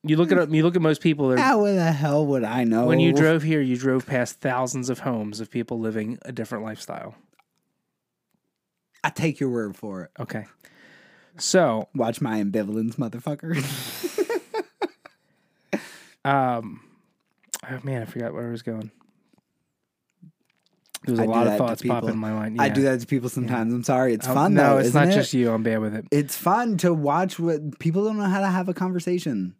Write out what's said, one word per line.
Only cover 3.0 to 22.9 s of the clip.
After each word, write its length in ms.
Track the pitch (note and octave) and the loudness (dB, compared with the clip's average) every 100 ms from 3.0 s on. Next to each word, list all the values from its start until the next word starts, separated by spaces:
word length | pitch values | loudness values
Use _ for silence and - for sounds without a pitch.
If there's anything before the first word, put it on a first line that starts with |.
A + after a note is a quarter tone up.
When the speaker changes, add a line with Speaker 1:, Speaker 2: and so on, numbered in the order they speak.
Speaker 1:
you 120 | E3 | 4
drove 300 | C#3 D#3 D#3+ | 6 4 4
here, 180 | D#3 D#3 | 2 0
you 160 | C3 B2 | 0 0
drove 300 | C3+ C3 - | 0 0 0
past 340 | C3+ A#2+ - | -2 -2 -4
thousands 500 | C3+ B2 B2+ C3 B2+ | -4 -2 -4 -4 -6
of 100 | B2 | -4
homes 400 | C#3 A#2 G#2+ G#2+ | -4 -4 -6 -10
of 100 | G#2+ | -8
people 300 | A#2+ A2+ A#2 | -8 -6 -4
living 380 | A2 A2 G#2+ A#2+ | -4 -4 -6 -10
a 100 | - | -12
different 320 | B2 A2+ A2 | -10 -8 -8
lifestyle. 500 | A2 G#2+ - - - - _ _ _ _ _ _ _ _ _ _ _ _ _ _ _ _ _ _ | -10 -12 -12 -12 -12 -18 _ _ _ _ _ _ _ _ _ _ _ _ _ _ _ _ _ _
Speaker 2:
I 80 | D3+ | -4
take 300 | - E3 C#3+ | -2 -2 0
your 100 | C3+ | -2
word 260 | A#2+ G#2 F#2+ | -2 -4 -10
for 280 | G#2+ F#2+ | -12 -12
it. 60 | E2 - | -14 -12
Speaker 1:
Okay. 240 | A2 A2 G#2 _ - _ - - _ _ _ - | -10 -10 -12 _ -20 _ -20 -20 _ _ _ -8
So 520 | - F#3 D#3 A2 - | 0 4 4 0 -4
Speaker 2:
Watch 260 | C#3 A#2 A#2 | -4 -2 -2
my 220 | C3 G#2+ | -4 -2
ambivalence, 540 | G2+ G#2+ G2+ G#2+ A2+ A2+ | -2 -2 -2 -2 -4 -4
motherfucker. 600 | F3 - - D3 D#3+ D#3+ | -6 -6 -10 -8 -4 -4
<laughs> 680 | C#3 C3 B2+ - F4 - G#4 A4 - A4 - _ G4 _ - _ _ _ _ _ _ - - - - _ | -4 -8 -10 -10 -8 -4 -4 -4 -6 -10 -10 _ -10 _ -20 _ _ _ _ _ _ -8 -8 -20 -20 _
Speaker 1:
Um, 560 | C#3 C#3 B2+ A#2+ G#2+ - _ _ _ _ _ _ _ - - | 0 2 2 -2 -6 -16 _ _ _ _ _ _ _ -12 -10
oh 80 | C3 | -10
man, 180 | C3+ B2+ | -6 -6
I 20 | |
forgot 300 | A2+ A#2+ A#2 | -6 -8 -8
where 140 | D#2 A#2 | -8 -8
I 20 | |
was 100 | A#2 | -8
going. 280 | A#2 A2 G#2+ _ _ _ _ _ _ _ _ _ _ _ _ _ D#3+ _ _ _ _ _ _ - | -8 -8 -10 _ _ _ _ _ _ _ _ _ _ _ _ _ -20 _ _ _ _ _ _ -10
There 80 | - | -4
was 80 | A#2 | 0
a 20 | |
Speaker 2:
I 40 | A2 | 2
do 40 | |
Speaker 1:
lot 140 | A2+ A#2 | 2 2
of 60 | |
Speaker 2:
that 0 | |
to 60 | G#2 | 2
Speaker 1:
thoughts 240 | A#2+ A2 | 0 -2
pop 140 | A#2+ A#2+ | -2 -2
Speaker 2:
people. 60 | A2 | -2
Speaker 1:
in 80 | A2 | -4
my 140 | A2 | -4
mind. 280 | A2 G#2+ A2 | -4 -4 0
Speaker 2:
I 60 | - | 0
Speaker 1:
Yeah. 60 | |
Speaker 2:
do 80 | A#2 | 2
that 180 | C3+ | 2